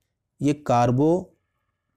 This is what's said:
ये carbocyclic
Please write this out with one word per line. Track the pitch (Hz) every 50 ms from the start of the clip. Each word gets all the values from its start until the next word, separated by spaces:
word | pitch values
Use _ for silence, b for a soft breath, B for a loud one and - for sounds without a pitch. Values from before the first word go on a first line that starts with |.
| _ _ _ _ _ _ _ - 135
ये | 143 147 147 - -
carbocyclic | 123 120 120 123 123 131 147 160 170 185 185 - _ _ _ _ _ _ _ _ _ _ _ _ _